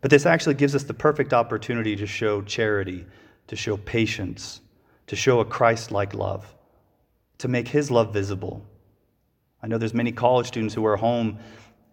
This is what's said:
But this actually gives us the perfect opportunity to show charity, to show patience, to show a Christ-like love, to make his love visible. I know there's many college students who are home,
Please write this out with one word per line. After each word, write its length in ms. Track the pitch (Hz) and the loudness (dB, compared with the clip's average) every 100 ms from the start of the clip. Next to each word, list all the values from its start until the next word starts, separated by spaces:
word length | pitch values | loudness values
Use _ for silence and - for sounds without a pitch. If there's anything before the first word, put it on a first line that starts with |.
But 80 | 127 | 8
this 160 | 139 156 | 6 6
actually 300 | 165 160 139 | 2 2 2
gives 180 | 139 | 2
us 100 | 143 | 2
the 100 | - | -4
perfect 380 | 113 151 151 139 | 0 0 2 2
opportunity 640 | 123 117 110 - 120 110 101 | 2 2 -4 -4 -4 -2 -4
to 100 | 104 | -4
show 360 | - 110 104 | -2 -2 -2
charity, 640 | 101 - 110 104 95 90 90 - - _ _ | -4 -2 0 0 -2 -8 -12 -20 -20 _ _
to 80 | 107 | -8
show 200 | - 101 | -4 -4
patience, 840 | 101 117 110 - 92 - - - _ _ _ _ - | -2 0 0 -2 -8 -8 -14 -16 _ _ _ _ -12
to 100 | - | -2
show 240 | - 123 | 2 4
a 40 | |
Christ-like 720 | 107 - 120 113 - 101 101 | 2 2 4 2 -2 -4 -4
love, 400 | 104 98 98 - - _ _ _ _ _ _ _ _ | -4 -6 -6 -12 -20 _ _ _ _ _ _ _ _
to 100 | 131 | -2
make 200 | 123 120 | -2 2
his 220 | 147 143 | 0 4
love 220 | 123 110 | 4 4
visible. 520 | 104 98 98 98 - - - _ _ _ _ _ _ _ _ | 0 -2 -4 -8 -10 -16 -20 _ _ _ _ _ _ _ _
I 40 | 110 | -4
know 120 | 113 | -2
there's 160 | 113 | 0
many 180 | 113 - | 0 -2
college 360 | - 123 127 120 | 0 2 2 0
students 260 | - 110 | -4 -4
who 100 | 104 | 0
are 120 | 110 104 | 0 2
home, 420 | 113 120 113 107 - - - _ _ | 2 0 -2 -4 -16 -20 -20 _ _